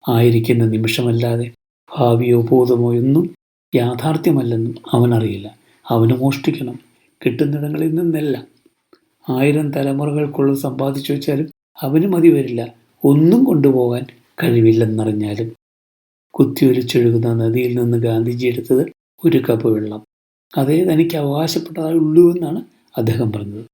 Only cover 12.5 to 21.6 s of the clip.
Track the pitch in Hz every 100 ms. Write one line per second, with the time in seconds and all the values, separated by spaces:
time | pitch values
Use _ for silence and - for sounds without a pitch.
12.5 | 120 117 _ _ _ 139 147 160 233 262
13.5 | 156 139 127 123 120 131 - _ - -
14.5 | 117 113 110 110 110 107 107 104 104 113
15.5 | - _ _ _ _ _ _ _ - 135
16.5 | - 135 127 120 123 120 113 117 113 113
17.5 | 120 123 123 120 117 117 113 117 120 123
18.5 | 117 - 127 170 _ _ _ 165 131 -
19.5 | 113 113 110 107 107 _ _ _ _ _
20.5 | - 135 160 185 156 170 165 143 143 165
21.5 | 175